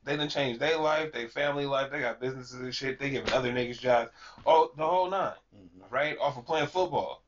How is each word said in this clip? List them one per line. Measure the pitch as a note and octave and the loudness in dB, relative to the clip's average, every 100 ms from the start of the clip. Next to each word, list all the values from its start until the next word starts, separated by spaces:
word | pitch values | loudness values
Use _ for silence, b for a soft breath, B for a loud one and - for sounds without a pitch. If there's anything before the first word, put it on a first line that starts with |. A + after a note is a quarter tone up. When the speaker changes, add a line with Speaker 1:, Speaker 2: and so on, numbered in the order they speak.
Speaker 1:
They | C#3 D3 | -4 -4
done | D3 | -2
changed | D3 C#3 A#2 | -2 -2 0
their | D3 D#3+ | 0 2
life, | D#3 D#3 D#3 | 2 0 -2
their | A#2+ A#2 | -6 -8
family | D3 C#3+ C#3+ C#3+ | -2 -2 0 0
life. | C#3 C3+ | 0 -2
They | C#3 | -2
got | B2 A2+ | -4 -2
businesses | B2+ C3 B2 B2 | -6 -6 -12 -10
and | B2+ | -8
shit. | B2 C3+ C3 | -4 -4 -4
They | C#3 | -2
giving | C3 A2 | -2 0
other | C3 B2 | 0 0
niggas | B2 A#2+ A#2+ | 0 -2 -2
jobs. | B2+ A#2+ A#2 B B B A#2+ | 4 4 4 B B B 4
Oh, | D#3+ E3 C#3+ | 6 6 2
the | D#3 | 0
whole | F3+ F#3 | 2 2
nine, | F#3+ C#3+ F#2+ _ | 0 -2 -6 _
Speaker 2:
Mm-hmm. | G#2 F2+ F2+ G2 | -20 -20 -20 -6
Speaker 1:
right? | B2 D3+ D3 | -2 0 0
Off | C#3+ C3 | -2 -2
of | A#2 | -2
playing | D#3+ D3 | 0 0
football. | F3+ F3+ C3 E2+ - | 2 2 2 -2 -8